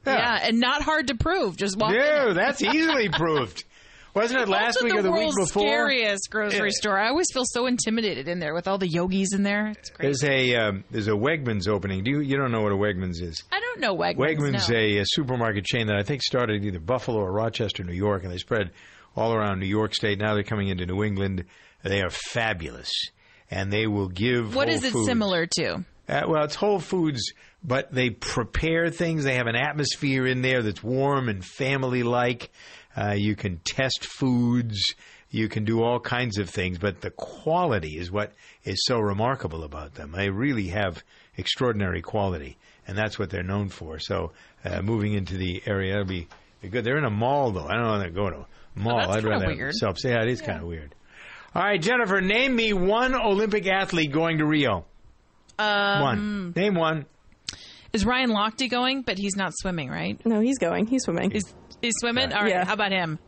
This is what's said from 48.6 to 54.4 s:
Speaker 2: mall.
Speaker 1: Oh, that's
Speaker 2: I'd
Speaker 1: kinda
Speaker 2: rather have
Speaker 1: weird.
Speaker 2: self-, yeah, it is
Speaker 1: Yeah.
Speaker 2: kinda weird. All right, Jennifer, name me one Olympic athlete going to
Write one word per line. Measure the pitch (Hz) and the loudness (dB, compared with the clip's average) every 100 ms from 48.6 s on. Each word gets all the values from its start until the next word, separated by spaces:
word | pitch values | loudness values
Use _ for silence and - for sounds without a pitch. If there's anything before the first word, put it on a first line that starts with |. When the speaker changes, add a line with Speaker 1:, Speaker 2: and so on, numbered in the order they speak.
| - 95 | -16 -6
Speaker 2:
mall. | 107 117 | -2 0
Speaker 1:
Oh, | |
that's | - | 0
Speaker 2:
I'd | 107 | 0
Speaker 1:
kinda | 110 | 0
Speaker 2:
rather | 107 92 | 0 0
have | - | -2
Speaker 1:
weird. | 139 185 | -4 -2
Speaker 2:
self-, | 113 90 | -2 -2
yeah, | 131 120 | 0 2
it | 113 | 2
is | 123 | 0
Speaker 1:
Yeah. | - | -4
Speaker 2:
kinda | 85 85 | -8 -8
weird. | 82 73 - - - - - - - | -10 -12 -20 -20 -20 -20 -20 -8 -2
All | |
right, | 190 202 | 0 2
Jennifer, | 165 247 220 190 | 2 2 2 2
name | 185 220 269 240 | 4 2 2 2
me | 220 | 2
one | 202 185 220 254 254 | 2 4 4 2 2
Olympic | 220 196 214 214 185 | 2 2 2 0 2
athlete | 190 190 175 156 | 2 2 0 2
going | 143 165 | 2 2
to | 160 | 2